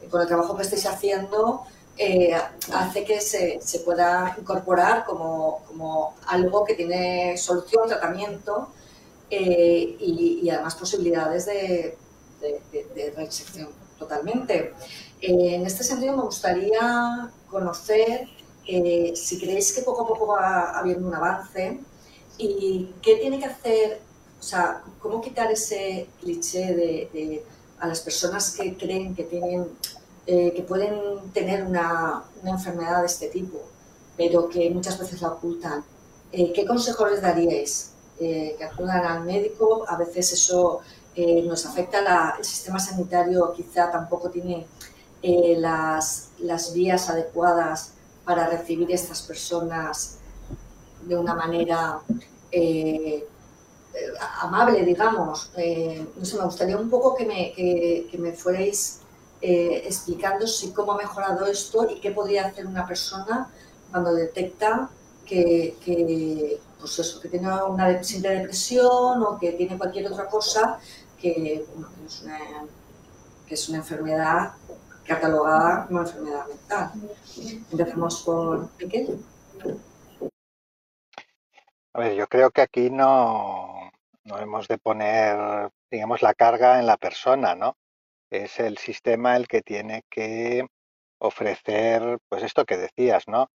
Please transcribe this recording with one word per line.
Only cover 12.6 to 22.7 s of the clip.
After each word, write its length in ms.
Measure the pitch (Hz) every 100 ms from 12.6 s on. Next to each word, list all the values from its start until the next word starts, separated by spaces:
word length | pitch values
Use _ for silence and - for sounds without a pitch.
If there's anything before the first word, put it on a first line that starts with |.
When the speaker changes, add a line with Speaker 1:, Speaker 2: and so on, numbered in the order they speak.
| -
Speaker 1:
de, 120 | 151 -
de 180 | 143 147 147
reinserción 540 | 156 - - 175 151 - - -
totalmente. 760 | 156 151 156 240 254 180 - - - - - -
Eh, 340 | 185 180 175 180
en 100 | 180
este 180 | -
sentido 340 | 247 254 262 269
me 60 |
gustaría 1080 | 214 - 190 349 202 226 240 240 240 240 240 - -
conocer, 800 | 190 180 170 - 214 226 247 254 - - - -
eh, 460 | 180 175 170 170 170
si 240 | - 180
creéis 340 | 180 202 196
que 80 | 254
poco 220 | 254 233
a 40 | 226
poco 200 | 220 214
va 500 | 202 190 185 175 175
habiendo 300 | 180 175 180
un 80 | 165
avance 640 | - 185 - 185 190 247 - - - - - -
y 560 | 220 196 190